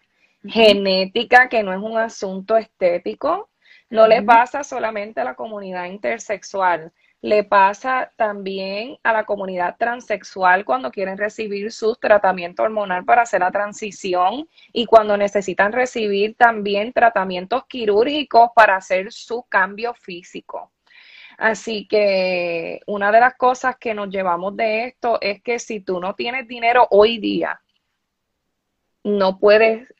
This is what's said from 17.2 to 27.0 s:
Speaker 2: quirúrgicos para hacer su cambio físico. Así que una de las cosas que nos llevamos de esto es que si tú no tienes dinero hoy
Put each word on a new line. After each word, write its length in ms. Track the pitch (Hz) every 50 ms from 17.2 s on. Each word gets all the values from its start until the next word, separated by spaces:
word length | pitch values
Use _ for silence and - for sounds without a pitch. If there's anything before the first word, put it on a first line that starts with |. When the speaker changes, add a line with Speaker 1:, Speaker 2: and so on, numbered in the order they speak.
| 190 190 185 180 190 190 233 262 -
Speaker 2:
quirúrgicos 840 | _ - 254 226 208 202 208 240 294 285 302 269 - - 233 233 240 -
para 220 | 240 214 208 190
hacer 340 | 190 - - 190 185 190 220
su 320 | - - - - 233 240 - -
cambio 440 | - 202 185 190 202 202 226 240 240
físico. 760 | _ - - 180 175 180 - - 175 - - - - - _ _ _ _ _ _ - - - - - - - -
Así 500 | - - 220 220 - - 226 226 208 196
que 920 | - 214 214 208 202 190 190 185 185 180 175 175 175 170 165 165 175 - - -
una 260 | - 208 202 202 202
de 80 | 214 226
las 140 | 247 254 254
cosas 400 | - 254 247 254 - - 254 247
que 160 | - - 240 214
nos 140 | 208 202 196
llevamos 460 | 190 196 190 185 170 170 185 202 202
de 300 | 202 233 220 214 220 240
esto 320 | 254 - - - 240 220 -
es 220 | - 196 202 202
que 180 | - 247 233 240
si 220 | - - 226 208
tú 180 | 190 - 185 175
no 140 | 175 190 208
tienes 320 | - 240 240 247 269 240
dinero 400 | 220 247 240 233 233 240 254 - -
hoy 260 | 214 202